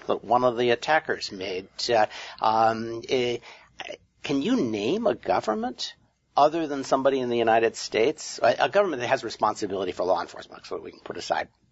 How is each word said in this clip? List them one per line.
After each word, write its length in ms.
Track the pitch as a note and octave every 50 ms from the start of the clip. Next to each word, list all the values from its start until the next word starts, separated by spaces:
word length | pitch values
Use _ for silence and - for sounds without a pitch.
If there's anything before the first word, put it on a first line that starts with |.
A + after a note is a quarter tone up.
| -
that 180 | - G#2 - -
one 200 | G2 A2+ B2 B2+
of 120 | B2+ A#2
the 140 | A2+ B2 A#2+
attackers 640 | A#2+ A#2+ - - D3+ D#3+ D#3 - G#2+ - - - G#2+
made. 360 | F#2+ F#2 G2+ F#2+ F#2 G2 - _ - - -
Uh, 160 | A#2+ A2 G#2+ - - - - - - -
um, 640 | A2 A2 A2 A2+ A2+ A2+ A2+ A2+ A2+ A#2 A#2 A#2 A#2 -
eh, 300 | C#3 B2+ B2 A#2+ A#2+ A#2 - - - - - _ _ - - - - - _ _ _ _ -
can 180 | - D3 C#3
you 140 | C#3 G3+ C4
name 520 | A#3+ D#3 A#2 A2 G#2 G2+ A#2 E3+ A3 A#3 F3
a 80 | B2
government 760 | - - F#2+ F#2 F#2+ - - G#2+ - A#3 B3+ - - - - - _ _ _ _ _ _ _ _
other 300 | - C#3+ D3+ D3+ E3+ E3 C#3+
than 160 | C#3+ C#3 C3
somebody 340 | - D3+ C3+ C3 C#3 C3+ C3+
in 100 | B2+ A#2+
the 80 | A#2+
United 380 | A#2+ A2+ A2+ A2+ A2+ A2+ A2+ A2
States, 640 | - - - - G#2 A2+ C#3 D#3 - - - - - -
a, 120 | A#2 B2+ -
a 80 | C3 C#3+
government 340 | - G3 G#3 F#3+ D3+ B2 B2
that 60 | A#2
has 160 | C3 B2 -
responsibility 680 | A2 - - A2+ G#2+ G#2 - A2 G2 G2 F#2+ G2 F#2 F2
for 120 | - F#2
law 160 | F2+ F#2 E2+
enforcement, 440 | F2 - - - - - - - -
so 160 | - F#2+ F2
we 120 | E2 - -
can 80 | -
put 160 | - - -
aside 320 | F2 - - D#2+ D#2+ E2 - _ _ _ _